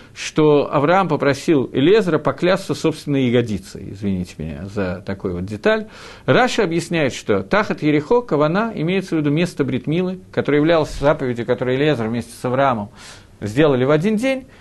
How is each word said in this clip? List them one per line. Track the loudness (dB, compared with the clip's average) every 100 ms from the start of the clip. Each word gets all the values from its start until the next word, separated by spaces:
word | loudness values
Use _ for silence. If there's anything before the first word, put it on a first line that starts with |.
| -20
что | -12 -4 2 6 6 4
Авраам | 2 4 4 2
попросил | 0 0 0 2 2 2
Элиезера | 2 4 4 4 0
поклясться | 0 0 0 0 -2
собственной | -2 -2 -2 -2 0 2
ягодицей. | 2 0 -4 -8 -14 -14
Извините | -6 -4 -2 -4 -8
меня | -10 -8
за | -8 -4 -4 -6
такую | -8 -6 -6
вот | -4
деталь. | -6 -2 0 0 -4 -16 -20 -6
Раши | 0 2 2 0
объясняет, | 0 -2 -2 -2 -2
что | -2 -2 -2
"Тахат | 0 0 0 -2
Ерехо, | 0 0 2 0
Кавана" | 0 0 2 0 -2
имеется | -4 -2 -2 -2 -2
в |
виду | 0
место | 0 0 -2
Бритмилы, | -2 -2 -2 -2 -4 -8 -6
которое | -4 0 2
являлось | 4 2 0 0
заповедью, | 0 0 -2 -4
которую | -2 -2 0 0
Элиезер | 0 0 -2
вместе | -4 -8
с | -8
Авраамом | -4 0 2 0 -6 -12 -20 -20 -20 -10
сделали | -2 2 4 4
в | 2
один | 2 2 0
день, | 0 -4 -8 -20